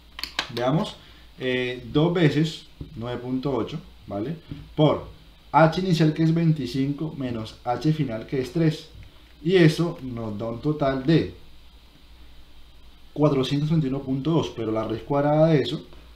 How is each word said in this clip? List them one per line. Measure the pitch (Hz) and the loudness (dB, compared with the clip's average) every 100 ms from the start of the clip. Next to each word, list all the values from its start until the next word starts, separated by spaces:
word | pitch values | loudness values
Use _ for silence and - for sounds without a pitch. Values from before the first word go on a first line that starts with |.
| - - - - - | -20 -14 -12 -10 -8
veamos, | 117 123 160 214 - - - - - | -4 0 0 -2 -8 -20 -20 -20 -8
eh, | 131 127 123 127 117 | -4 -2 -4 -6 -2
dos | 139 160 | 2 2
veces | 175 156 135 160 - - - - - | 4 4 4 0 -4 -16 -18 -16 -10
nueve | 117 120 | -8 -8
punto | 123 131 139 | -6 -4 -2
ocho, | 123 101 151 - - - | -2 -4 -8 -14 -20 -10
¿vale? | 101 120 160 - 147 - - | -6 -6 -8 -12 -16 -6 2
Por | 151 104 - - - - - | 2 2 -4 -18 -20 -20 0
H | 143 160 170 | 4 4 4
inicial, | 185 160 156 | 0 2 2
que | 151 | 2
es | 160 | 2
veinticinco, | 165 165 156 120 139 139 143 156 139 | 2 2 2 -2 -2 -2 -4 -6 -6
menos | 127 117 110 - | -6 -6 -10 -10
H | 123 120 156 | -6 -2 0
final, | 156 127 113 - | 0 -2 -6 -6
que | 135 | -4
es | 127 | -2
tres. | 165 160 156 - - - - - - | 0 0 0 -6 -20 -20 -20 -20 -8
Y | 160 190 | 2 6
eso | 160 156 165 151 | 6 6 -2 -4
nos | 131 117 110 104 | -10 -8 -8 -6
da | 113 | -8
un | 117 | -4
total | 147 151 139 135 131 | -4 0 -2 0 2
de | 160 95 - - - - - - - - - - - - - - - - - - | 2 2 -6 -20 -20 -20 -20 -20 -20 -20 -20 -20 -20 -20 -20 -20 -20 -20 -20 -12
cuatrocientos | - 147 135 127 143 151 | 0 2 4 2 0 2
treinta | 165 131 | 2 0
y | |
uno | 135 | -2
punto | 131 135 139 | -4 -2 0
dos, | 165 - - | 0 0 -4
pero | 110 | -4
la | 110 107 | -2 -4
raíz | 110 | -6
cuadrada | - 143 147 151 160 | -2 0 2 4 4
de | 156 | 4
eso | - 160 - - - | 2 -6 -10 -20 -20